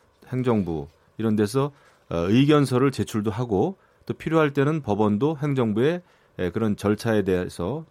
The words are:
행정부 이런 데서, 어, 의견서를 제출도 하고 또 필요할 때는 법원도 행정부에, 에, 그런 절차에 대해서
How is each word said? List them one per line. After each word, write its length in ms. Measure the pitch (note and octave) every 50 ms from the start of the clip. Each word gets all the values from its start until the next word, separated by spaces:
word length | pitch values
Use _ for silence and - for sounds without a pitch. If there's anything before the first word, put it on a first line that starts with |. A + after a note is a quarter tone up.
| _ _ _ _ - -
행정부 580 | B2+ B2+ B2 B2+ A2+ G#2 F2+ E2+ D#2+ D2+ C#2+ - _ _ _ _ _
이런 180 | - A2 A2 G#2+
데서, 360 | G#2+ G#2 G2+ B2 C3+ C#3 C#3+ - _ _ _ _ _ _ -
어, 180 | E2+ E2+ E2+ F#2+
의견서를 600 | A2+ C3 C#3+ D3 D3 D3 C#3 B2+ B2+ B2 C#3 C#3
제출도 400 | - - G2 - - G#2+ G2+ A2
하고 460 | G2 A#2+ B2+ A#2+ G2 F#2 C3 F#3 G3 _ _ _ _ _ _
또 80 | - A#2
필요할 400 | - - E3 D#3+ D#3+ D#3 C#3+ C#3
때는 280 | C#3+ C3+ D3 E3 D3+
법원도 560 | - G#2 G2+ G#2 G#2+ G#2 G#2 G#2 C#3 D#3 D#3+ C3
행정부에, 600 | D3 D3 C#3 C3 A#2 A2 G2+ A2+ B2+ D#3 F3 F3 - _ _ _ _ _ - -
에, 100 | F#2 F2
그런 260 | - A2 A2+ G#2+ G2
절차에 480 | - - G2+ G#2 - - A#2 A2 G#2 F#2+
대해서 640 | F#2+ F2+ F2+ F2+ - - - E2+ G2 C#3 E3 D#3 _